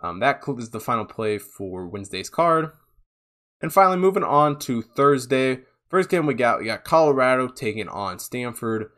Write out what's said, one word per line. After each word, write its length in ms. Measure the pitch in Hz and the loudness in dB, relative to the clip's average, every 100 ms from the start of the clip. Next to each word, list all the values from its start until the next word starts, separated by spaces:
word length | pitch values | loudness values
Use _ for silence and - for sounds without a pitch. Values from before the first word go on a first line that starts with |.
um, 180 | 87 87 | -8 0
that 240 | 127 139 | 0 0
cl-, 140 | - 123 | -4 -8
is 120 | 113 | -8
the 100 | 113 | -10
final 260 | - 117 104 | -4 -4 -4
play 320 | - 110 104 | -6 -4 -4
for 500 | - - 98 92 90 | -8 -14 -12 -10 -10
Wednesday's 400 | 98 98 92 92 | -12 -10 -10 -8
card. 440 | - 170 160 160 - _ _ _ _ _ _ _ _ | -2 2 2 -2 -8 _ _ _ _ _ _ _ _
And 120 | 165 | -2
finally, 240 | 196 190 185 | 4 4 4
moving 260 | 185 190 | 2 2
on 380 | 175 143 151 143 | 2 4 4 2
to 220 | - 117 | -4 -6
Thursday. 800 | - - 139 139 120 131 131 127 - _ _ | -4 2 4 4 0 0 0 -2 -8 _ _
First 200 | 185 180 | -2 0
game 160 | 180 151 | 0 0
we 80 | |
got, 260 | 120 120 98 | 0 0 0
we 60 | 107 | -2
got 180 | 107 | -6
Colorado 640 | - 160 156 135 127 127 127 | 0 4 4 4 4 2 0
taking 400 | - 117 107 98 | -4 -6 -6 -8
on 320 | 90 98 92 | -6 -8 -8
Stanford. 680 | - 123 123 117 117 110 107 | -10 -8 -8 -6 -4 -4 -6